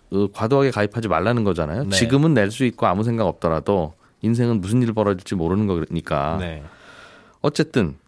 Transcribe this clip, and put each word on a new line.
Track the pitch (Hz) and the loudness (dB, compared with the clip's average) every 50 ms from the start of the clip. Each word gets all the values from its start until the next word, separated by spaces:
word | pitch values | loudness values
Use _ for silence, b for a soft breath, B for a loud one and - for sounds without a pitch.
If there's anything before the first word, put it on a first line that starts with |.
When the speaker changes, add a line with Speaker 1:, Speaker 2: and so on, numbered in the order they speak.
| _ _ | _ _
Speaker 1:
어, | 95 98 104 98 - | -2 0 0 -2 -2
과도하게 | - 110 113 139 139 139 135 | -4 -2 2 2 2 2 2
가입하지 | 117 104 104 104 - 120 113 104 | 2 0 -2 -2 -2 -4 -2 0
말라는 | 82 80 90 110 123 120 110 | 0 2 2 2 0 2 2
거잖아요. | 101 87 82 80 73 80 113 - | 0 0 0 -2 -2 -4 -4 -4
Speaker 2:
네. | 98 | -2
Speaker 1:
지금은 | 98 - 120 113 131 139 151 165 151 | 0 0 2 2 4 4 4 4 4
낼 | 117 101 98 | 4 2 2
수 | 107 - 131 | 0 0 -2
있고 | 120 - - 120 | -2 0 0 0
아무 | 104 90 98 110 | 0 2 2 0
생각 | 120 117 113 107 | 0 0 0 0
없더라도 | 87 78 - - 85 80 78 76 - 101 95 82 78 - b b b b b - | -2 -2 -2 -2 -2 -2 0 0 0 0 0 0 -4 -6 b b b b b -2
인생은 | 110 117 117 123 120 117 107 87 | -2 0 2 2 0 0 0 -2
무슨 | 95 113 127 123 | 0 0 2 2
일 | 113 107 | 2 0
벌어질지 | 110 104 101 98 90 - - 101 | 0 2 2 0 0 -4 -6 -4
모르는 | 92 82 82 92 101 110 | -2 0 0 0 0 0
거니까. | 101 92 82 78 - 85 82 76 - 78 71 69 76 82 92 | 0 0 -2 -4 -4 -6 -6 -4 -4 -2 -2 -2 -2 -4 -4
Speaker 2:
네. | 92 85 80 76 73 78 B B B B B B B B B B B B B B - | -6 -8 -8 -12 -14 -16 B B B B B B B B B B B B B B -4
Speaker 1:
어쨌든 | 147 - - 151 - - 131 98 78 69 - _ | -2 -2 -2 -2 -2 0 0 0 0 -4 -8 _